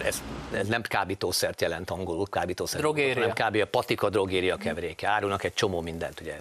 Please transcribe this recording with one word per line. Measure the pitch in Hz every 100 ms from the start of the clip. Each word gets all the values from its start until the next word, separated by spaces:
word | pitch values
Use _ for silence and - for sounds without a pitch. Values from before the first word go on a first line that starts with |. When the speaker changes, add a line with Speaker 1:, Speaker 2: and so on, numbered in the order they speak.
Speaker 1:
ez, | 104 - - - -
ez | 117 101
nem | 117
kábítószert | 104 107 95 95 87 - 85 -
jelent | 87 82 92
angolul, | 85 90 82 98
kábítószer, | 92 87 87 85 -
Speaker 2:
Drogéria. | 156 151 135
Speaker 1:
hanem | 123 117
kb. | 113 113 107
a | 98
patika | 123 - 113 104
drogéria | 101 95 92 90 87
keveréke. | 87 80 85 78 95
Árulnak | 107 101 98
egy | 90
csomó | - 104 87
mindent, | 82 82 80 -
ugye, | 80 76